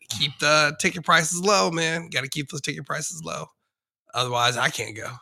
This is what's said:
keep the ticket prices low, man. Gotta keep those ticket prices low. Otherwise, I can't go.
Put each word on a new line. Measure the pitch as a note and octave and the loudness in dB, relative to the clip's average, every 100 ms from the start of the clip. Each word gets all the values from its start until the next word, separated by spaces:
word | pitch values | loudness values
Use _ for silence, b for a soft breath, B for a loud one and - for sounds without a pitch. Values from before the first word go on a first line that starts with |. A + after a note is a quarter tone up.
| - | -8
keep | - C#3+ - | -4 -4 0
the | D3 D3+ D3 D3 | 4 4 4 2
ticket | F#3 F3 | -2 0
prices | D#3 E3 D#3+ F3 | 4 4 4 0
low, | F#3+ G3 F#3+ | 4 4 4
man. | E3 E3 E3 E3 | 2 0 -2 -4
Gotta | D3 C3+ | -4 -4
keep | D#3 C#3+ | -6 -6
those | D#3+ | -6
ticket | D3 D3+ C#3 | -6 -6 -6
prices | D3 D#3+ E3 | -6 -6 -8
low. | D#3+ C3 D#3+ _ _ _ _ _ _ | -8 -8 -10 _ _ _ _ _ _
Otherwise, | - B2+ A#2+ A#2+ A#2+ | -2 0 2 2 2
I | C3 | 0
can't | - A2 G#2+ | -2 -8 -8
go. | A#2 B2 | -12 -8